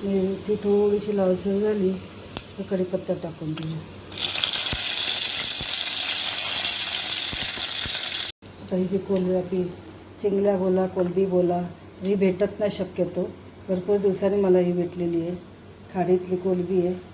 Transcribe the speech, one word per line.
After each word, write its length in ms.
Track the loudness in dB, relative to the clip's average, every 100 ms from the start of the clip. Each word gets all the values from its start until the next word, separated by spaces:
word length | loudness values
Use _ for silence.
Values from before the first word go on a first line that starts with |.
मेथी 500 | 0 0 0 -2 -2 0
थोडीशी 540 | 4 4 4 2 0 2
लालसर 420 | 4 2 2 2
झाली 320 | 2 2 2 0 -6 -12 -8 -8 -8 -10
तर 40 | -4
कढीपत्ता 440 | -2 0 -2 -4 -4
टाकून 300 | -4 -6 -6
देऊया. 260 | -4 -4 -6 -8 -14 -8 -2 2 2 2 0 0 0 0 0 0 0 0 0 -2 -2 -2 -2 -2 -2 0 0 0 0 0 0 2 2 0 0 0 0 0 0 0 0 0 0 0 0 0 -2 -4 -6 -14 -16
आता 120 | -4 -2
ही 80 |
जी 140 | 0 -2
कोलंबी, 640 | 0 0 2 0 0 -2 -2 -6 -16 -18 -18 -4
चिंगल्या 360 | 0 2 2 2
बोला, 300 | 2 2 2
कोलंबी 400 | 0 0 2 2
बोला, 340 | 4 4 2 -2 -10 -18 -6
ही 120 | 0
भेटत 440 | 4 4 4 0 2
नाही 120 | -2
शक्यतो. 580 | 0 -4 -2 -2 0 -4 -6 -16 -16 -4
भरपूर 280 | -2 2 2
दिवसांनी 420 | 2 2 2 4
मला 180 | 6 6
ही 140 | 6
भेटलेली 480 | 2 -2 -2 -2 0
आहे. 140 | -2 -6 -10 -20 -20 -20 -8
खाडीतली 420 | -2 2 2 2 -2
कोलंबी 500 | 0 0 2 2 2
आहे. 80 | -2 -8